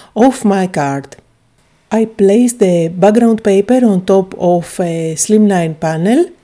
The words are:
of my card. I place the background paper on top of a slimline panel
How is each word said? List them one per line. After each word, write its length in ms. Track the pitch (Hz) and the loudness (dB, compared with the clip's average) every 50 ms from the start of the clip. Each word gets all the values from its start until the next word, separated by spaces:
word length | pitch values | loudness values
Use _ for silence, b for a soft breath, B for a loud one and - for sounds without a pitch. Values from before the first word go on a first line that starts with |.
| B B B | B B B
of 280 | 220 240 269 247 - - | 2 2 2 2 0 -2
my 220 | 208 196 190 185 | -2 0 0 -2
card. 480 | 180 180 160 143 139 139 139 135 - - - _ _ _ _ _ _ _ _ _ _ _ _ _ _ | -2 -4 -4 -4 -4 -4 -6 -10 -12 -20 -20 _ _ _ _ _ _ _ _ _ _ _ _ _ _
I 140 | - 226 220 | -2 -2 -2
place 480 | 220 220 - 196 190 202 233 247 240 240 | -2 0 0 2 2 4 4 2 0 0
the 360 | - 208 185 175 170 165 165 | 0 0 2 2 0 0 -2
background 540 | 180 180 180 208 214 240 240 233 226 214 - | -2 0 2 2 4 4 2 2 0 0 0
paper 420 | 208 196 196 202 220 247 262 247 | 0 0 2 2 0 0 2 2
on 200 | 220 196 180 185 | 2 2 0 0
top 280 | - 190 190 190 190 - | 0 0 0 0 -2 -6
of 420 | - - 175 175 175 165 - - - | -4 -2 -2 0 -2 -4 -6 -8 -6
a 340 | 180 170 165 165 165 160 160 | -6 -6 -4 -6 -6 -6 -6
slimline 640 | 156 - - 214 214 214 202 190 180 165 160 156 156 | -6 -2 0 2 2 2 2 2 0 -2 -4 -4 -6
panel 460 | - 156 160 160 170 202 240 302 349 - B B | -6 -4 -4 -2 -2 0 0 0 0 -2 B B